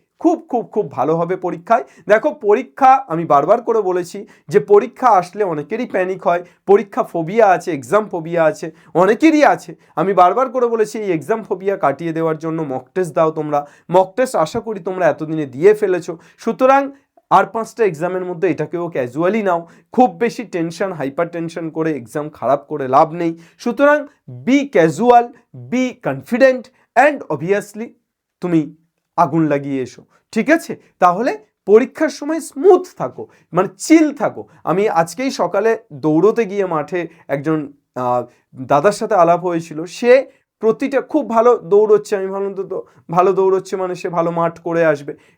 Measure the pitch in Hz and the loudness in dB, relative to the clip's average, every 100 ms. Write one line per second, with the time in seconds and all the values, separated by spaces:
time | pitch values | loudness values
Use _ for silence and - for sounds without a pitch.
0 | _ _ 320 330 - 240 180 220 160 127 | _ _ 0 0 -2 -6 -4 -4 -4 -2
1 | 139 165 170 185 180 170 - 233 - _ | -2 0 -2 -4 -6 -8 0 0 0 _
2 | - 214 302 302 202 220 262 - 262 262 | 0 2 2 -2 0 0 0 2 4 4
3 | - 160 165 147 151 226 233 226 190 180 | 2 -6 2 2 4 0 2 -2 0 -2
4 | 170 196 220 _ - 185 - 202 247 - | -4 -10 -16 _ -2 0 4 4 2 0
5 | 254 196 170 202 202 151 147 220 240 214 | 2 2 2 -4 -4 -4 -6 -6 -4 -4
6 | 185 185 185 175 170 _ - 202 214 - | -4 -2 -2 -2 -4 _ 0 2 2 -6
7 | - 170 160 220 208 175 175 151 120 196 | -6 -6 -4 2 4 4 0 -8 -2 -2
8 | 214 180 160 170 160 151 165 - _ 160 | -2 -6 -6 0 0 0 -8 -14 _ 0
9 | 190 233 320 302 269 170 - 160 _ - | 2 4 2 4 4 2 -4 -20 _ -4
10 | 185 190 180 202 262 247 240 226 214 226 | 0 4 4 4 -2 -2 -2 0 -2 -4
11 | 208 165 139 226 202 185 190 196 170 - | -4 -4 -2 -6 -4 -6 -4 -2 -2 -2
12 | 165 160 165 156 160 160 156 131 - - | -4 -4 -2 -4 -4 -6 -6 -8 -8 -6
13 | 180 170 160 156 151 147 147 _ - 175 | -2 0 0 0 -4 -4 -4 _ 0 2
14 | 185 - 254 214 160 233 226 202 180 185 | 2 0 -2 0 -2 -4 -8 -8 -8 0
15 | 170 143 156 160 143 120 190 214 202 180 | 0 0 -4 -6 -6 2 4 4 2 -2
16 | 170 170 _ _ - - 262 269 277 277 | -6 -12 _ _ -6 0 4 4 0 -8
17 | _ _ _ 175 196 226 220 - 214 147 | _ _ _ 2 2 -2 -8 -2 -2 0
18 | 175 185 180 175 185 143 151 170 170 160 | -4 -4 -6 -4 -2 -2 -4 -6 -6 -6
19 | 120 127 175 220 196 170 170 _ _ - | -6 -2 -2 0 0 -2 -4 _ _ 2
20 | 254 170 233 233 208 185 165 165 196 170 | 2 2 -4 -4 -8 -6 -6 -4 -6 -4
21 | 139 139 175 170 165 170 160 160 160 147 | -6 -4 -4 -4 -8 -8 -8 -4 -4 -4
22 | 117 156 151 - 120 143 - 151 131 135 | -8 -10 -10 -6 -2 -2 -2 -8 0 2
23 | 160 170 170 165 - _ 233 240 285 294 | 2 -2 -6 -6 -12 _ -6 0 2 2
24 | 285 _ - 123 143 277 277 196 165 147 | -2 _ -20 -10 0 0 2 2 2 2
25 | 240 240 240 - _ 131 123 240 254 - | 4 6 4 -4 _ -20 -8 -4 -4 -4
26 | 156 135 - 226 262 254 - _ _ - | -8 -8 -6 2 4 4 -6 _ _ 2
27 | 285 285 - 151 165 202 196 208 233 - | 2 0 -6 -8 -2 -4 -4 -12 -14 -16
28 | _ _ _ _ 180 165 147 - _ _ | _ _ _ _ -2 0 -2 -8 _ _
29 | _ - 165 165 156 143 139 135 123 - | _ 0 0 2 0 0 -2 -6 -6 -12
30 | _ _ _ 220 220 330 330 - _ _ | _ _ _ -4 0 0 -2 -14 _ _
31 | 180 175 262 427 - _ - 214 262 - | 2 2 -2 -4 -10 _ 4 4 4 0
32 | 311 - 285 320 - 277 339 370 - - | -4 -4 -6 -6 -8 0 4 4 2 -8
33 | 131 - - _ _ 165 196 - - 320 | -10 -8 -16 _ _ -2 -2 -4 4 4
34 | 302 - 185 - 104 _ - 170 214 165 | 4 0 -4 -4 -12 _ -4 0 0 0
35 | 165 - 269 269 180 202 220 220 - 147 | -2 -4 -6 -4 -2 0 0 -2 -6 -6
36 | 156 156 196 226 214 202 190 156 147 185 | 0 2 2 2 -2 -4 -4 -4 -4 -6
37 | 165 - - 139 143 156 143 - _ - | -8 -12 -8 -6 -2 -4 -6 -14 _ -6
38 | 123 123 120 _ _ 127 127 147 175 202 | -2 -2 -4 _ _ -16 -2 2 2 0
39 | 220 208 170 175 180 170 165 151 170 - | 0 2 4 2 0 -6 -6 -10 -12 -2
40 | 240 254 262 _ _ _ 220 220 277 269 | 4 4 4 _ _ _ -2 0 -2 -4
41 | - 311 220 226 233 233 165 202 214 214 | -2 -2 0 2 4 2 2 2 4 2
42 | 208 202 190 196 196 190 190 180 - _ | 2 -4 -4 -6 -6 -8 -10 -10 -12 _
43 | - 165 190 185 190 190 185 190 185 175 | -4 2 2 4 2 0 -2 -6 -6 -6
44 | 180 170 170 170 165 165 175 170 160 147 | -6 -4 -2 -2 -4 -4 -4 0 2 0
45 | 143 - _ | -4 -16 _